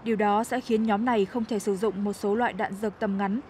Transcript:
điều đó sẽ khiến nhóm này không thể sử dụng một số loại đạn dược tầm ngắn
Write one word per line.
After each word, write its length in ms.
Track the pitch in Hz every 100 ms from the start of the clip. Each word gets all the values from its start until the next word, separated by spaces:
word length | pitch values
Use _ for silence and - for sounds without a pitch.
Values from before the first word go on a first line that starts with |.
điều 120 | 226 220
đó 280 | 208 208
sẽ 180 | 233 254
khiến 220 | - 220
nhóm 220 | 220 202 240
này 200 | 233 190
không 200 | 247 226
thể 140 | 214
sử 180 | 196 190
dụng 260 | 214 190
một 100 | 202
số 220 | 202 208 214
loại 180 | 240
đạn 200 | 185 - 196
dược 120 | 214 196
tầm 180 | 214 196
ngắn 220 | 196 214 294